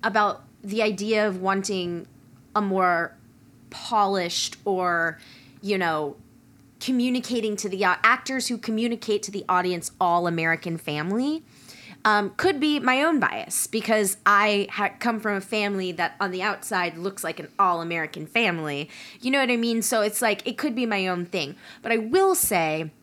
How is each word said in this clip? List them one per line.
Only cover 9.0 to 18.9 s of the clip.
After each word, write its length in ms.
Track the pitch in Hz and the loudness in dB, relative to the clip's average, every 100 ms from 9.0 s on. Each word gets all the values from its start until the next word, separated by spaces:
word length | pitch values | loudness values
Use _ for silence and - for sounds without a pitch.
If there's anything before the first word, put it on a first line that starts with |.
| - 208 | -2 -2
to 80 | - | -2
the 140 | 202 - | -10 0
audience 420 | 180 180 180 - - | 2 2 -2 -6 -2
all 260 | 180 175 175 | 2 2 2
American 500 | 165 165 165 180 165 | 0 0 0 -2 -6
family, 640 | - 147 160 208 269 311 - - - - - - | -4 -4 -2 0 0 -2 -6 -20 -20 -20 -20 -2
um, 300 | - 208 202 - | 2 2 0 0
could 240 | 359 294 | 0 2
be 180 | 302 294 | 2 2
my 240 | 247 254 | 2 2
own 160 | 302 311 | 2 2
bias 480 | - 107 - - - | 0 -2 -6 -4 -2
because 520 | 226 220 220 202 - - | -4 2 2 2 0 4
I 420 | 202 208 202 196 | 4 4 2 0
ha-, 220 | - 202 - | -2 -4 -2
come 180 | 233 226 | -4 -2
from 160 | 214 202 | -2 -4
a 40 | |
family 500 | 190 220 202 196 185 | -2 -2 0 -2 -4
that 220 | 170 170 - | -2 -4 -2
on 100 | 196 | -4
the 100 | 185 | -2
outside 560 | 190 202 - 190 175 165 | -2 -4 -4 -2 -2 -2
looks 260 | 180 190 | -8 -4
like 160 | 165 165 | -6 -6
an 80 | 156 - | -10 0
all 220 | 190 175 | 2 2
American 460 | 165 170 156 160 151 | -2 -4 -4 -8 -4
family. 640 | - 226 170 156 143 151 | 0 2 0 -2 -4 -8